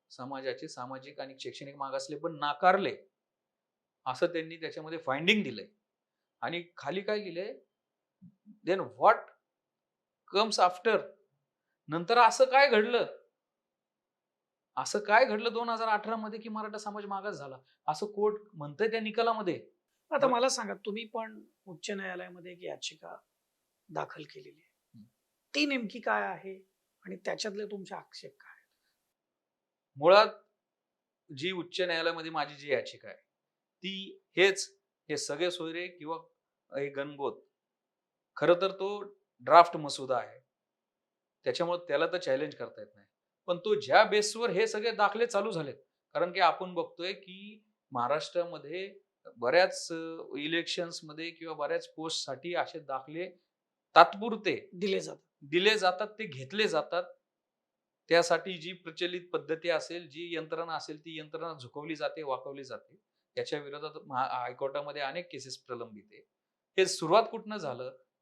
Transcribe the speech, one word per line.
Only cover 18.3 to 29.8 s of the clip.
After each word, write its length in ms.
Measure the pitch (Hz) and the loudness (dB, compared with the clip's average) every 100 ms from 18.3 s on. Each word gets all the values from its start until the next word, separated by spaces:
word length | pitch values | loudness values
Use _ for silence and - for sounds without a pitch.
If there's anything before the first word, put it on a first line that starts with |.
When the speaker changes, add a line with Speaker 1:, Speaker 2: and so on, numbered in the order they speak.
| 208 - | 0 -8
Speaker 1:
म्हणतंय 340 | 160 147 147 220 | -14 -8 -2 -2
त्या 120 | 226 | 0
निकालामध्ये. 680 | 214 220 233 220 180 123 - _ _ _ - | -2 0 0 0 -2 -4 -8 _ _ _ -4
Speaker 2:
आता 160 | 302 269 | 2 4
Speaker 1:
मग 60 | |
Speaker 2:
मला 160 | 240 254 | 4 2
सांगा, 240 | 254 202 | 0 -4
तुम्ही 320 | 190 214 214 220 | -8 -6 -8 -6
पण 380 | 233 220 214 - _ 196 | -8 -8 -12 -20 _ -20
उच्च 260 | 160 - | -12 -8
न्यायालयामध्ये 600 | 196 190 180 180 180 180 | -8 -6 -8 -12 -14 -18
एक 120 | 180 | -12
याचिका 540 | 170 139 - 156 170 - _ _ _ _ _ _ - | -10 -8 -10 -12 -16 -16 _ _ _ _ _ _ -10
दाखल 340 | 156 147 156 | -8 -6 -10
केलेली 360 | 147 - - - | -16 -18 -20 -20
आहे, 120 | _ _ _ 113 | _ _ _ -20
Speaker 1:
हम्म. 80 | 104 _ _ _ _ 285 | -20 _ _ _ _ -2
Speaker 2:
ती 100 | 294 | 0
नेमकी 340 | 262 208 240 | 0 -4 -6
काय 220 | 226 214 | -2 0
आहे 440 | 196 170 190 190 _ _ _ _ 190 | -2 -6 -10 -14 _ _ _ _ -14
आणि 100 | 185 | -10
त्याच्यातले 500 | 208 - 214 196 208 | -6 -6 -6 -8 -8
तुमचे 300 | 202 185 180 | -10 -10 -14
आक्षेप 360 | - - 160 - | -14 -18 -20 -20
काय 120 | - | -20
आहेत? 200 | - _ _ _ _ _ _ _ _ _ _ _ _ | -20 _ _ _ _ _ _ _ _ _ _ _ _